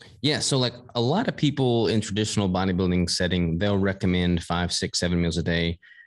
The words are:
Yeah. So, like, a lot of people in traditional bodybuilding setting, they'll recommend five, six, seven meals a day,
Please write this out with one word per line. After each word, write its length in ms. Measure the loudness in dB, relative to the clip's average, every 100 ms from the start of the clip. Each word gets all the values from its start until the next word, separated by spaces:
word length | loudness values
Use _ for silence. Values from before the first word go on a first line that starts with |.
| -20 -4
Yeah. 180 | -2 -2
So, 200 | 0 0
like, 160 | 0 -4 -6
a 60 | -2
lot 260 | 0 2 -2
of 100 | 0
people 520 | 0 2 2 4 2
in 120 | 0
traditional 480 | 0 -2 0 0 0
bodybuilding 640 | 2 0 2 2 2 0
setting, 480 | 0 0 0 0 0
they'll 200 | 0 2
recommend 640 | 0 0 0 2 2 0
five, 280 | -2 -2 -2
six, 280 | -4 -4 -2
seven 200 | -2 0
meals 180 | 0 -2
a 40 |
day, 360 | 0 0 -2 -4 -12 -20